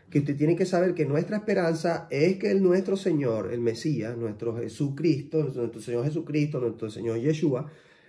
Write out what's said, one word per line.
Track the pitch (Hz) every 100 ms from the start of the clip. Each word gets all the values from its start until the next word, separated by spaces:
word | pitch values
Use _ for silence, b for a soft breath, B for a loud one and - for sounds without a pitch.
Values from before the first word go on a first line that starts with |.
| b
que | 151
usted | 143 139
tiene | 151
que | 160 185
saber | 180 180
que | 170 139
nuestra | 147 147 214
esperanza | 214 196 170 160 170 165 -
es | 135 165 190
que | 208
el | 196
nuestro | 190 185 190 196
Señor, | 196 156 131 110 101
el | 120
Mesías, | 117 113 156 135 107 120
nuestro | 117 104 117 113
Jesucristo, | 110 - 143 139 165 139 - 160
nuestro | 139 123 117 117
Señor | 113 120
Jesucristo, | 139 156 - 147 147 147
nuestro | 120 110 110
Señor | 107 113 113
Yeshua, | 135 156 160 127 147 B B B